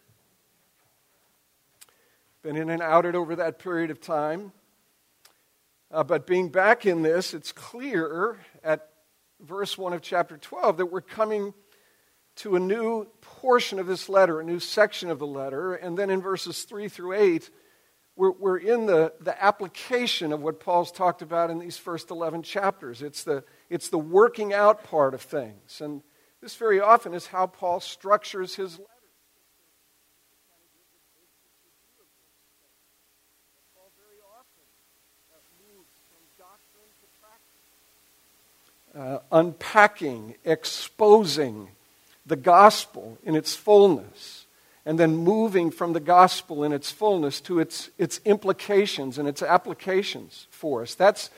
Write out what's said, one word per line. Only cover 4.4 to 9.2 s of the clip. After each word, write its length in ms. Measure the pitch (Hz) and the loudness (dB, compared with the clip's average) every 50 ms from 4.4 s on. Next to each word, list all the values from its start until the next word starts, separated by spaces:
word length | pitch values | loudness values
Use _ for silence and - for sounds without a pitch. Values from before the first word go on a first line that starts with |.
| 208 196 - _ _ _ _ _ _ _ _ _ _ _ _ _ _ _ _ _ _ _ _ _ _ _ _ _ _ _ | -10 -14 -20 _ _ _ _ _ _ _ _ _ _ _ _ _ _ _ _ _ _ _ _ _ _ _ _ _ _ _
Uh, 140 | 151 160 147 | -4 -4 0
but 240 | 135 175 151 - - | 0 -2 -2 0 0
being 200 | 180 185 185 170 | 0 0 0 0
back 380 | - 185 190 208 240 240 - | 0 2 4 4 4 4 2
in 160 | 196 175 165 | 0 0 2
this, 320 | 160 156 165 180 180 - - | 0 0 0 0 -2 -4 -10
it's 160 | 156 - - | -12 -14 -16
clear 880 | - - - - - 240 262 285 233 170 160 147 156 170 196 233 220 196 165 - _ - | -16 -16 -20 -18 -16 -14 -10 -6 -4 -4 -4 -4 -4 -4 -4 -4 -4 -8 -16 -20 _ -10
at 280 | - 160 156 151 - _ _ _ _ _ _ _ | -4 -4 -4 -4 -4 _ _ _ _ _ _ _